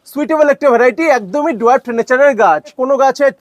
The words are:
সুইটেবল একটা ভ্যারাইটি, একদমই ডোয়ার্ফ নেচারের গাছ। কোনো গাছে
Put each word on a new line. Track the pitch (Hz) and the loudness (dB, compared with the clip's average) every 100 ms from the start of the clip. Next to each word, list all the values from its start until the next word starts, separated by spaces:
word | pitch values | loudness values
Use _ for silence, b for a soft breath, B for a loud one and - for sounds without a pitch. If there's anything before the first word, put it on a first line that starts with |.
সুইটেবল | - 277 294 - 294 | -14 -8 -4 0 0
একটা | 277 285 | 2 0
ভ্যারাইটি, | 233 247 220 | 2 2 0
একদমই | 330 254 196 277 302 | 0 0 -2 -4 -4
ডোয়ার্ফ | 226 233 262 247 | -2 0 0 -2
নেচারের | 233 226 254 285 | -6 -2 0 2
গাছ। | 233 202 156 - | 2 2 0 -4
কোনো | - 262 269 | -8 -4 0
গাছে | 269 262 277 269 | 0 0 -2 -4